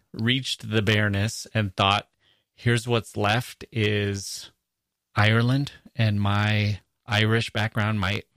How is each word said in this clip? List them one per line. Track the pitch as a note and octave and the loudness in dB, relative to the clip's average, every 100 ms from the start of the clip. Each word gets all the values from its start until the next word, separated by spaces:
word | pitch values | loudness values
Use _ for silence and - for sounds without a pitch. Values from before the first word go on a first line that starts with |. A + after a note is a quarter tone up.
| _ | _
reached | - A2+ C3 B2+ - A2 | -4 -2 0 -2 -8 -2
the | A2 | 0
bareness | G#2+ G#2+ G#2 G2 G#2+ - - | 2 2 2 0 -2 -4 -6
and | A2 G2+ - | -2 -2 0
thought, | G2 G2+ - _ _ _ _ _ | 2 2 -4 _ _ _ _ _
"Here's | A#2+ A#2+ A#2+ | 0 0 0
what's | A#2 - G#2+ | -2 -2 -2
left | G#2 A#2 - - - | 0 0 -4 -16 -8
is | A#2 G#2 G#2 G2+ G2 - - - _ _ _ _ _ _ - | -2 0 0 -2 -4 -8 -14 -16 _ _ _ _ _ _ 2
Ireland | G#2 A2+ A#2+ C#3 C#3 - - - | 4 4 2 0 -2 -10 -14 0
and | A2 G2+ | 0 2
my | G2+ G2+ G#2 G#2+ G#2 G2+ _ _ - | 2 2 2 2 0 -2 _ _ -2
Irish | G#2+ A2 A2+ - | 0 2 2 0
background, | G#2+ G#2+ A2+ G#2+ G#2+ | -4 -2 -2 -2 0
my, | F#2 G#2 - | -2 -4 -6